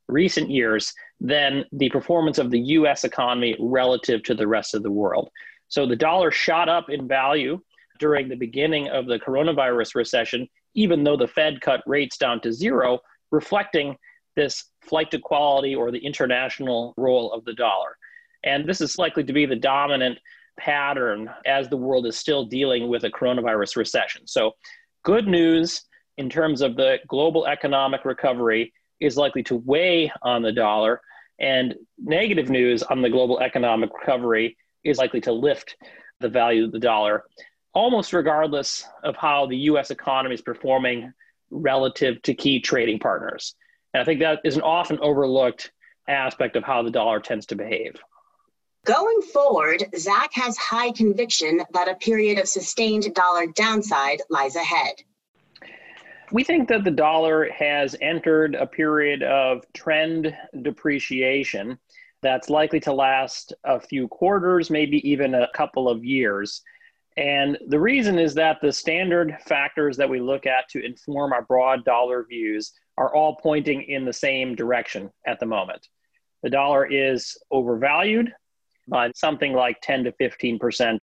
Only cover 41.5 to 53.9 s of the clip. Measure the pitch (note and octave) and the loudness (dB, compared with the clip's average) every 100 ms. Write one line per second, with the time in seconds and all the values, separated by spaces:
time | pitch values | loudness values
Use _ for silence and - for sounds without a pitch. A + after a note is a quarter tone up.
41.5 | D3 D3 C3+ C3 - C3+ A#2+ - B2+ C#3+ | -4 0 2 0 0 0 0 -2 -2 0
42.5 | C3 - C3+ A#2 G#2+ A#2 F#2 F#2 - - | 0 0 0 0 0 -2 -2 -4 -10 -12
43.5 | - _ _ _ C3+ C3+ D3+ D#3+ D#3 D#3+ | -16 _ _ _ -2 0 2 2 0 0
44.5 | C#3 D#3 E3+ E3+ D3+ D3 C#3+ C3+ C3 B2+ | 0 2 0 0 0 2 2 2 4 2
45.5 | - - _ _ _ - C#3 C3 - B2+ | 0 -12 _ _ _ -4 -2 -2 -2 -2
46.5 | A#2+ C#3 B2 A#2 A#2 A2 G#2+ - A2 - | -2 0 0 0 0 2 0 -2 -6 -6
47.5 | G2+ G#2 F#2 - - - _ _ _ _ | -8 -4 -6 -6 -12 -20 _ _ _ _
48.5 | _ _ _ - C4 G#4 A4+ - C#4+ C#4+ | _ _ _ 0 2 2 2 0 2 4
49.5 | F#3 D#3+ E3+ G#3 F3+ F3+ G3+ D4 B3 B3 | 4 2 0 -4 -6 0 2 0 -2 -4
50.5 | G#3+ - A3+ A#3+ A3 A3 G3+ A#3 - D#3 | -4 -4 -2 -2 2 2 2 0 0 0
51.5 | E3+ - F3+ F3+ F#3 A3 A3 G#3+ G3+ F#3+ | 0 0 -2 0 -2 0 2 2 2 0
52.5 | G3 - - A3 G#3+ G#3 F#3+ F3+ F3 E3+ | -2 -4 -2 0 0 0 2 2 2 0
53.5 | D#3+ A3 A3 G#3 | 0 0 0 0